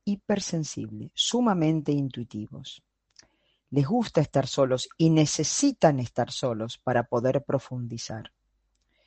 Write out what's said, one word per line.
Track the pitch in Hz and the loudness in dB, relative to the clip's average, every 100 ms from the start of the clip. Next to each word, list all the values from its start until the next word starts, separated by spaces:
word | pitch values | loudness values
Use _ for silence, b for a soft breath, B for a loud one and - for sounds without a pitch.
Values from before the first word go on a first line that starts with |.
hipersensible, | - 202 - 202 - 165 147 - 110 107 147 | -6 -4 -2 -4 -2 -4 -4 -8 -10 -10 -8
sumamente | - - 240 240 180 156 160 147 | -4 -2 2 2 4 4 2 2
intuitivos. | 143 135 123 113 107 107 139 - - _ _ _ _ b b b b b | 0 0 -6 -10 -10 -10 -12 -16 -18 _ _ _ _ b b b b b
Les | 139 139 | 0 2
gusta | 240 220 165 | 0 0 0
estar | 143 139 131 | 2 2 0
solos | - 131 127 - - | 2 2 2 -2 2
y | 160 | 4
necesitan | 156 151 - 147 - 285 233 160 135 | 6 4 2 -2 0 0 4 2 2
estar | 120 - 120 | -2 -4 -4
solos | - 127 110 110 - | -2 -4 -4 -6 -6
para | 127 120 | 0 0
poder | 117 123 127 139 | 0 0 0 0
profundizar. | - 135 - 127 120 117 - 110 - _ _ _ _ _ _ _ | -2 -4 -4 -10 -8 -10 -10 -12 -14 _ _ _ _ _ _ _